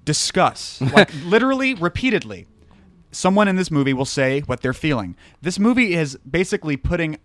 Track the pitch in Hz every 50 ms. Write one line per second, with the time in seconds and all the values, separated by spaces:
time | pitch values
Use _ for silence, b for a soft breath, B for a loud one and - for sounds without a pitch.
0 | _ 143 151 - - - - 185 170 120 - - - - - - 135 127 - 214
1 | 190 - 160 143 147 170 190 220 247 262 269 254 269 262 262 185 165 175 - -
2 | 240 262 220 170 - 107 101 85 - - _ _ _ b b b b b b -
3 | - _ - - - 185 190 208 208 196 185 185 185 - 160 143 139 139 135 127
4 | 139 - - 147 135 131 135 143 147 - 127 - - 127 127 - - 156 143 117
5 | 98 87 87 b b b b b - 175 185 190 202 233 247 254 247 202 170 170
6 | 156 139 135 - - 135 135 170 190 - 208 196 - 156 143 135 - - 175 170
7 | 165 156 151 -